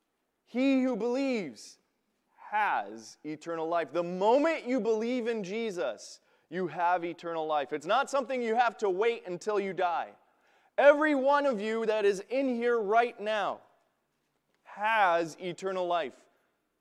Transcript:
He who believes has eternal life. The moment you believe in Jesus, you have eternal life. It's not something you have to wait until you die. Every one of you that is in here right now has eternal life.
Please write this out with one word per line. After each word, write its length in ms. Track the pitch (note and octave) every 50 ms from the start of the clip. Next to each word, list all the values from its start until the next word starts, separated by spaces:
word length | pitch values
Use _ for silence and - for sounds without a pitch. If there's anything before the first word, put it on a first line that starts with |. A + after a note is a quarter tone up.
| _ _ _ _ _ _ _ _ _
He 380 | _ - A#3+ C4 C#4 C4+ C4
who 120 | B3+ C4 B3
believes 840 | F#3+ A3 A#3+ A#3+ C4+ C#4 C4+ B3 A3 F3+ C3+ A2 - - - - _ _ _ _ _ _ _ _ _ _ _ _ - - -
has 640 | G3+ G#3+ G#3 F#3 D3 A#2+ G#2 G2+ A2 A#2 A2 - - - -
eternal 420 | D3+ D#3 D3+ - E3 E3+ E3 D#3+
life. 260 | E3 E3+ E3+ E3 B2+
The 120 | C#3 F3 F3
moment 640 | F3 F3+ F#3 G3 G#3+ A#3+ C#4+ D4 E4 D#4+ B3+ G3 A#3+
you 100 | C4 C4
believe 480 | G3+ A3+ A3 G#3+ A3+ A#3 B3+ B3+ A3
in 160 | A#3+ A#3 A3
Jesus, 800 | F#3+ F3 G3+ A3+ A#3 A3 F3+ F3 D#3 B2 G#2+ G2 - - - - _ _ _ _ _ -
you 200 | D#3 F#3 F#3 D#3
have 360 | D3 F3+ E3+ F3 F3+ F3+ E3+
eternal 400 | F3 D#3+ - - E3+ E3 D#3+ D#3
life. 280 | D#3 D3+ D3 C#3 -
It's 140 | - D3 C#3
not 220 | E3+ G#3+ C4+ C#4 -
something 320 | C4 C#4 B3 G#3+ C4 B3+
you 140 | A#3+ A3+ A3
have 220 | A#3+ A#3+ A3+ A3+
to 140 | - A3 G3
wait 360 | F3+ F#3 A3 A#3 A#3 - -
until 320 | F3+ F3 E3+ - G#3+ G#3+ G#3
you 140 | G3+ F#3+
die. 380 | F3+ E3+ F3+ F3 E3 D3 A2+ G#2 G2+ - _ _ _ _ _ _ _ _ _ _ _ -
Every 380 | B3+ C#4+ D4+ D4 D#4 D4+ D4
one 280 | C4+ B3+ C#4 C#4+ C#4+ C#4+
of 160 | C#4 B3 G3
you 260 | G#3 A3 A3 A3+ A3+
that 180 | G#3 G#3+ A3 G3+
is 180 | G3+ G3+ F3+ - -
in 240 | A#3 C4+ C#4 C4 A#3+
here 240 | A#3 A#3+ A#3+ A#3+ A#3
right 400 | G#3 F#3+ G#3+ A#3 B3 A#3+ - -
now 440 | G3+ G#3+ A3 G#3 F#3+ D3 A2+ - - _ _ _ _ _ _ _ _ _ _ _ _ _ _ _ _ _ _ _
has 760 | _ - - G3 G#3 G#3+ A3+ A3 G3 F3+ E3+ E3+ E3+ D#3+ C#3+ -
eternal 480 | D3 F3 E3 - F#3 F#3+ F#3+ F#3 F3+ F3
life. 260 | E3+ E3+ D3+ A#2+ - - _ _ _ _ _ _ _ _ _ _ _ _